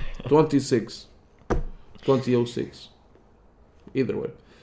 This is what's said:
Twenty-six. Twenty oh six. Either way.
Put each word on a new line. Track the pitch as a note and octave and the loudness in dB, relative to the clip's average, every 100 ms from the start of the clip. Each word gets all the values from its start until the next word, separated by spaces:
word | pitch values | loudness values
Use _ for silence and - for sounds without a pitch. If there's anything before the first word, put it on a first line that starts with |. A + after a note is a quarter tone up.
| - - - | -8 -6 2
Twenty-six. | D3 D#3 C#3 B2+ A#2+ - - - - _ _ - - - - - - - | 4 4 2 2 0 -2 -12 -20 -20 _ _ -2 -2 -2 -10 -20 -6 0
Twenty | C3 B2 B2 | 2 2 2
oh | A#2+ | 0
six. | A#2+ A2 - - _ _ _ _ _ _ _ _ _ - | -4 -8 -10 -20 _ _ _ _ _ _ _ _ _ -6
Either | C3+ A2+ - | -2 -2 -2
way. | - - - - | -6 -10 -20 -20